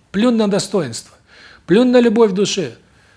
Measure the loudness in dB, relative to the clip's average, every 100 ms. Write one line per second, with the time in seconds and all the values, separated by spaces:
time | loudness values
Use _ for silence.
0 | _ -2 0 0 0 -2 -4 -4 -6 -8
1 | -16 _ _ _ -20 -14 0 2 4 4
2 | 2 2 2 0 -4 -4 -8 -10 _ _
3 | _